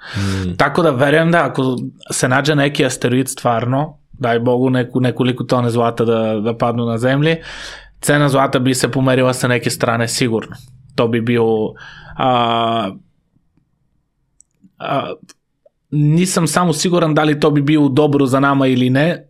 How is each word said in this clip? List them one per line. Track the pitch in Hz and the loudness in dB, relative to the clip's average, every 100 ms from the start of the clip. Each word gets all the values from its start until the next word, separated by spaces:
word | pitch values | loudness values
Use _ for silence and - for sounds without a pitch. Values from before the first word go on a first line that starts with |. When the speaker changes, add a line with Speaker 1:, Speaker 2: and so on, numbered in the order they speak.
| - | -10
Speaker 1:
Hmm. | - 98 95 92 87 | -6 -4 -4 -4 0
Speaker 2:
Tako | 143 185 | 0 2
da | 165 | 2
verujem | 123 143 156 165 | 2 2 2 4
da | 170 | 2
ako | 139 - 131 123 131 - - | 0 0 -2 -2 -6 -12 -10
se | - 135 | -2 0
nađe | 131 139 | 2 2
neki | 147 143 147 | 2 2 0
asteroid | 135 - 127 127 131 | -2 0 0 0 -2
stvarno, | - 123 113 117 135 156 - _ | -2 -2 0 0 -2 -4 -8 _
daj | - 120 117 | -6 -2 0
Bogu, | 120 123 131 | 0 0 2
neku, | 127 120 - | 0 -2 -2
nekoliko | 127 117 127 123 | -2 0 -2 -2
tone | 120 127 120 | -2 0 0
zlata | 117 117 117 | 0 0 0
da, | 117 113 110 110 | 0 0 0 -2
da | 110 113 | -4 -2
padnu | 120 120 | -2 -2
na | 117 113 | -4 -2
zemlji, | 123 139 156 165 - - - - - - | 0 2 0 -2 -6 -16 -16 -18 -20 -8
cena | - 147 143 | 0 2 2
zlata | 135 135 131 | 2 2 2
bi | 127 | 0
se | 127 - | 0 -2
pomerila | 131 131 131 127 | 0 2 2 2
sa | 127 123 | 0 0
neke | 123 120 | 0 -2
strane | - 117 117 117 | -2 -2 0 -2
sigurno. | - 127 110 - - - - - | -2 -2 -2 -6 -14 -20 -20 -8
To | - 120 | -2 0
bi | 120 | 0
bio, | 113 117 113 110 107 - - - - - | 0 2 2 0 -2 -8 -20 -20 -14 -4
a, | 135 123 117 117 113 113 98 95 - _ _ _ _ _ _ _ _ _ _ _ _ _ _ _ 95 - | 0 0 0 0 0 -2 -4 -8 -18 _ _ _ _ _ _ _ _ _ _ _ _ _ _ _ _ -14
a, | - 139 82 - - - _ _ _ _ _ | -6 -4 -6 -10 -18 -20 _ _ _ _ _
nisam | 147 147 165 185 185 160 | 0 2 2 0 0 0
samo | 180 180 | 0 0
siguran | 147 185 175 160 | 0 0 0 2
da | 151 | 2
li | 156 147 | 2 2
to | 151 | 2
bi | 147 | 2
bio | 139 156 143 | 2 2 2
dobro | 131 151 139 135 | 2 2 2 2
za | 135 | 2
nama | 139 139 135 | 2 2 2
ili | 127 127 | 2 2
ne, | 131 160 165 - | 2 0 -2 -4